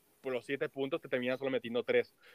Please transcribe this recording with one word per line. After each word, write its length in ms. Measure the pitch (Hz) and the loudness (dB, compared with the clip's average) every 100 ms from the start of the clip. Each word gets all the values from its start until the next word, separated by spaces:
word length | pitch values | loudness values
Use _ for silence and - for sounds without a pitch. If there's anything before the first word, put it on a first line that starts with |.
| _ _ | _ _
por 120 | 131 | -4
los 120 | 123 | -4
siete 240 | - 139 151 | -2 -4 -4
puntos, 320 | 139 135 165 | -2 -2 -4
te 80 | 139 | -2
terminan 300 | 127 123 127 | -2 0 -2
solo 120 | 135 | 0
metiendo 320 | 131 113 120 | 0 0 -2
tres. 300 | 113 123 113 _ - | 2 2 2 _ -20